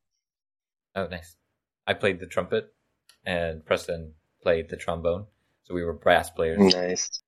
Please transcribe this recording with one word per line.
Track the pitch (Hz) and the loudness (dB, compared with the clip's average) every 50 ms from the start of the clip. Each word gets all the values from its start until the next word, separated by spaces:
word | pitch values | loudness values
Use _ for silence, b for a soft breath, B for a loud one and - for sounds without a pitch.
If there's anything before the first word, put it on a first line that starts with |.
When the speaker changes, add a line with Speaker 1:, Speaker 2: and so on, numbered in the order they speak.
| _ _ _ _ _ _ _ _ _ _ _ _ _ _ _ _ _ _ - | _ _ _ _ _ _ _ _ _ _ _ _ _ _ _ _ _ _ -8
Speaker 1:
Oh, | 98 95 | -6 -6
nice. | 82 90 87 82 - - _ _ _ _ _ _ _ _ _ - | -6 -8 -12 -14 -16 -20 _ _ _ _ _ _ _ _ _ -4
I | - 101 | -4 -2
played | - - 101 95 85 | 0 0 0 0 -2
the | 92 | -6
trumpet, | 90 - 95 90 - 110 110 - - _ _ _ _ _ _ _ _ - _ - | -6 -4 -4 -2 0 -2 -4 -4 -4 _ _ _ _ _ _ _ _ -20 _ -8
and | - 92 87 85 82 80 78 - | -4 -2 -2 -2 -2 -4 -6 -2
Preston | - 95 87 - - 87 82 82 78 - _ _ _ _ _ - | 0 0 0 0 -4 -8 -8 -8 -14 -18 _ _ _ _ _ 0
played | 95 85 82 80 - | 2 2 2 0 -6
the | 85 | -10
trombone, | - - - 85 85 82 85 85 95 107 - _ _ _ _ _ _ _ | -10 -6 -6 -6 -2 -2 -2 -2 -2 -6 -12 _ _ _ _ _ _ _
so | - 90 | -8 -6
we | 87 85 | -6 -4
were | 85 80 | -4 -6
brass | - - 95 87 82 85 - | 0 4 6 6 6 4 0
players. | - - 85 80 82 101 101 95 90 | -4 -4 -2 0 4 6 6 6 6
Speaker 2:
Nice. | 90 90 90 92 - - - - - - | 4 0 -2 -4 -4 -6 -8 -10 -14 -18